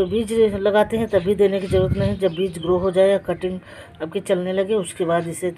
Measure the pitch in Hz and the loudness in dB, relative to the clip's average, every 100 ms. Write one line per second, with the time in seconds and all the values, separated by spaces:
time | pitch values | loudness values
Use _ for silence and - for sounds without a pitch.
0 | 180 214 214 226 220 202 202 208 208 226 | 0 -2 0 2 2 2 2 2 2 0
1 | 220 196 175 196 202 196 185 185 190 - | 0 0 2 2 2 2 0 0 2 0
2 | 202 196 190 165 190 165 165 180 190 180 | -2 0 -2 0 -4 -4 -2 0 2 4
3 | 196 196 185 170 185 185 - - - - | 4 2 -2 -4 -6 -6 -12 -20 -20 -12
4 | 160 202 196 185 180 190 190 214 170 - | -8 -6 -2 -2 0 -2 0 -2 -2 -4
5 | 165 170 170 - 180 | 0 0 -2 -6 -6